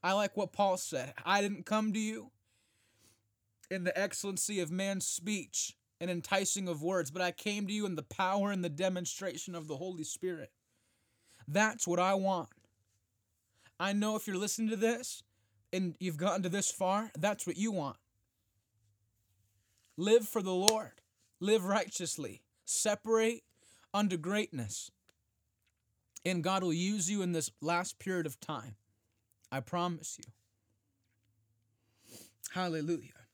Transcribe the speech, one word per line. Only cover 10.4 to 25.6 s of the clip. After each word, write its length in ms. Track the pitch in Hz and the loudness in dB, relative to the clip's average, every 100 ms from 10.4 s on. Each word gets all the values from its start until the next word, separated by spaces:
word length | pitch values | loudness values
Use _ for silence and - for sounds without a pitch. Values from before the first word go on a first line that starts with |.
| - _ _ _ _ _ _ _ _ - - | -10 _ _ _ _ _ _ _ _ -20 -2
That's 400 | 156 220 233 - | 2 2 2 0
what 120 | 175 | 4
I 140 | 180 | 4
want. 360 | 196 190 185 - - _ _ _ _ _ _ _ _ _ _ - _ | 4 2 0 -4 -12 _ _ _ _ _ _ _ _ _ _ -20 _
I 140 | 185 | 0
know 220 | 202 214 214 | 2 2 0
if 120 | 214 | -2
you're 100 | 185 | -2
listening 320 | 208 - 220 | -2 0 -2
to 60 | 220 | 2
this, 480 | 226 233 254 - - _ _ _ _ | 2 2 -4 -10 -14 _ _ _ _
and 220 | 185 185 156 | -2 -2 -2
you've 180 | 180 151 | -4 0
gotten 260 | 180 190 | 0 2
to 60 | 180 | 0
this 220 | 196 196 | 0 -2
far, 400 | - 185 196 220 - | 0 2 2 0 -2
that's 280 | 190 208 - | -2 -2 -6
what 120 | 165 | -2
you 140 | 220 | -2
want. 260 | 196 139 - _ _ _ _ _ _ _ _ _ _ _ _ _ _ _ _ _ _ _ - | -2 -6 -8 _ _ _ _ _ _ _ _ _ _ _ _ _ _ _ _ _ _ _ -4
Live 300 | 190 226 214 | 6 6 6
for 140 | 226 | -2
the 120 | 190 | 0
Lord. 480 | 185 202 220 131 - _ _ _ _ | 10 10 10 -4 -14 _ _ _ _
Live 260 | 190 180 185 | 2 4 4
righteously. 800 | 202 170 - 170 - 123 98 _ _ - | 0 0 -4 -4 -4 -6 -10 _ _ -6
Separate 800 | - 214 208 220 226 220 233 _ _ _ - _ | -2 0 -2 2 4 4 0 _ _ _ -20 _
unto 240 | 202 208 180 | 0 2 0
greatness. 760 | 156 208 214 143 107 - - _ _ _ _ _ _ _ | 0 -2 -2 -4 -6 -8 -12 _ _ _ _ _ _ _